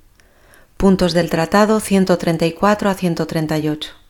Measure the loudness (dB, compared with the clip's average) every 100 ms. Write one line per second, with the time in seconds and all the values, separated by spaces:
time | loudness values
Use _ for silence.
0 | _ _ _ _ _ -20 _ 0 2 4
1 | 2 0 0 -2 0 2 2 0 0 2
2 | 2 0 0 0 -2 0 0 0 -2 -2
3 | -2 -2 -4 -4 -2 -2 -2 -4 -8 -16